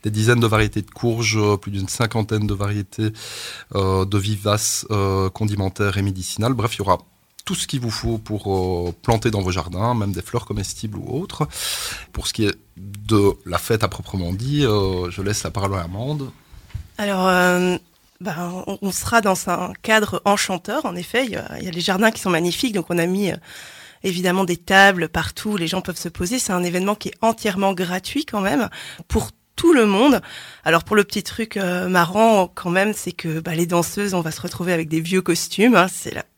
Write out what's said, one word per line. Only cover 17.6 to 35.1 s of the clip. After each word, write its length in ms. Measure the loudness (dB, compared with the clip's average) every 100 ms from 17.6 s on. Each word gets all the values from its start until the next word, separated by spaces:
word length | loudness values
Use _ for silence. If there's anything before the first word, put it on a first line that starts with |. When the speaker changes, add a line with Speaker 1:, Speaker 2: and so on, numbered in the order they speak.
| 2 0 _ _ _ _
Speaker 2:
ben, 440 | -8 -6 -8 -8 -8
on, 140 | -4
on 100 | -4
sera 300 | -4 2 2
dans 260 | 4 0 -2
un 260 | -4 -4 -8
cadre 400 | 2 2 2 0 2
enchanteur, 640 | 2 0 -4 -4 -4 -4
en 80 | -8
effet. 280 | -4 -2 -2
Il 60 |
y 20 | -6
a, 120 | -10 -10
il 60 | -8
y 20 |
a 40 |
les 100 | -4
jardins 280 | -2 4 2
qui 100 | 2
sont 120 | 0
magnifiques, 420 | 2 0 0 -2
donc 140 | -2 -2
on 80 | -2
a 80 | 0
mis, 260 | 0 -2
euh, 40 | -4 -12 -20 -20 -20 -20 -6
évidemment 400 | -4 0 0 2
des 140 | 0 -2
tables 500 | 2 8 8 6 -2
partout, 480 | -4 -6 -6 -6 -4
les 120 | -2
gens 140 | -4
peuvent 180 | -6 -8
se 100 | -10
poser. 300 | -6 -4 -2
C'est 120 | -2
un 120 | 0
événement 320 | 0 0 -2 -2
qui 140 | -6
est 40 | 0
entièrement 520 | 0 2 -2 2 0
gratuit 520 | 0 -2 -4 -4 -6 -4
quand 160 | -2
même, 280 | 0 0 -2 -6 -16 -16 -2
pour 220 | -2 -2 _ _ 2
tout 160 | 6
le 140 | 6 6
monde. 340 | 6 6 4 0 -18 -18 -6 2
Alors 180 | 2
pour 120 | 2 -2
le 80 |
petit 180 | -2 -6
truc, 360 | -6 -8 -6 -4
euh, 300 | -2 -2 2
marrant 600 | 2 4 4 6 6 2
quand 180 | -2 -2
même, 220 | 2 2
c'est 180 | -2 -8
que, 280 | -8 -6 -6
bah, 140 | -4
les 140 | -2 2
danseuses, 480 | 2 0 -2 -2 -2
on 60 |
va 100 | -2
se 100 | -6
retrouver 320 | -8 -6 -2
avec 160 | -2 0
des 100 | -2
vieux 220 | 0